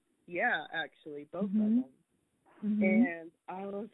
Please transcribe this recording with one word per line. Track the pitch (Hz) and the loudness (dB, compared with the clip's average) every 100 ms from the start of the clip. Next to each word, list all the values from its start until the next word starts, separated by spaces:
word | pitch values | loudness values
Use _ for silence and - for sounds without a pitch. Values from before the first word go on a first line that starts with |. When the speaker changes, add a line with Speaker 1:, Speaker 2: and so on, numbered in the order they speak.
| _ _ - | _ _ -8
Speaker 1:
"Yeah, | 175 233 170 139 | -2 0 -2 -4
actually, | 160 147 - 156 147 147 | -8 -8 -12 -14 -14 -10
both | 170 | -4
Speaker 2:
Mm-hmm. | 208 214 | 0 2
Speaker 1:
of | 214 | 4
them." | 240 262 _ _ _ _ _ _ - | 2 0 _ _ _ _ _ _ -8
Speaker 2:
Mm-hmm. | 214 214 | -2 2
Speaker 1:
And | 190 214 240 165 - - - | 4 6 4 0 -10 -16 -12
I | 185 202 | -10 -8
was | 202 214 | -8 -10